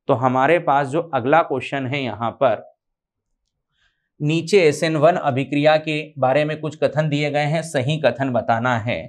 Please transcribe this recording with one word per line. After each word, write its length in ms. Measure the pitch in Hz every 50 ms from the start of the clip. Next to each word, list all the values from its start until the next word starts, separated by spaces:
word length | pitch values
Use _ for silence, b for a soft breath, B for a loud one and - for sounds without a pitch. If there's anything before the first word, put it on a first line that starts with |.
| _ -
तो 60 | 139
हमारे 420 | 117 131 131 127 131 131 143 165 175
पास 260 | 160 151 139 139 147 135
जो 120 | 131 160 160 165 147
अगला 260 | 131 113 131 151 165 165
क्वेश्चन 440 | - 139 131 123 - 147 139 135
है 160 | 123 139 143 135
यहाँ 280 | 120 104 101 117 113 107
पर 320 | - 127 127 107 95 - - _ _ _ _ _ _ _ _ _ _ _ _ _ _ _ _ _ _ _ _ _ _ _ _ _ _ _ _ _ -
नीचे 400 | 147 147 160 165 165 165 214 196
एसएन 360 | 175 151 147 147 170 160 160 151
वन 180 | 139 165 180
अभिक्रिया 600 | 175 151 147 127 131 139 123 147 143 143 151 156 156
के 220 | 156 160 151 151 156 - - 139
बारे 260 | 131 127 131 147 151
में 140 | 151 156 156
कुछ 160 | 156 151 147
कथन 320 | - 143 127 117 147 156 156
दिए 220 | 143 143 151 147
गए 140 | 135 147 147
हैं, 180 | 143 156 165 156
सही 340 | 160 - 139 120 131 156 156
कथन 300 | 151 123 - - 139 135
बताना 460 | 123 113 - - 117 113 120 127 123 113
है। 220 | 104 123 104 82 80